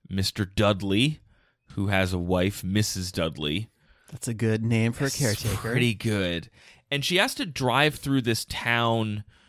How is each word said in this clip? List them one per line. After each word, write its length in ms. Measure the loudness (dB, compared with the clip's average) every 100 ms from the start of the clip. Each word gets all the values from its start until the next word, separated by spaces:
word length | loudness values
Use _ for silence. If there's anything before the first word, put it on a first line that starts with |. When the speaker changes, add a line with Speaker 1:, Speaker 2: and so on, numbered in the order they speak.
| -6
Speaker 1:
Mister 360 | -2 -2 -2 -2
Dudley, 760 | 2 2 2 2 2 2 0 _ _ _ _ -10
who 140 | -4 0
has 260 | 2 2
a 40 | 0
wife, 460 | 0 0 0 -2
Missus 480 | -2 0 0 -4 -6
Dudley. 580 | -4 -4 -4 -4 -4 -6 _ _ _ _
Speaker 2:
That's 160 | -10 -8
a 60 |
good 300 | -2 0 0
name 300 | 2 2 2
for 100 | 0
a 40 | -2
Speaker 1:
It's 100 | 0
Speaker 2:
caretaker. 500 | 0 0 -2 -4 -2
Speaker 1:
pretty 240 | 0 2
good. 560 | 0 0 0 0 -2 -8 _ -20 -20 _
And 160 | -4 0
she 120 | 2
has 180 | 2 -2
to 100 | -6
drive 500 | -2 2 4 4 2
through 260 | 0 0
this 220 | 2 0 -2
town 800 | -6 0 2 4 2 0 -4 -10 -18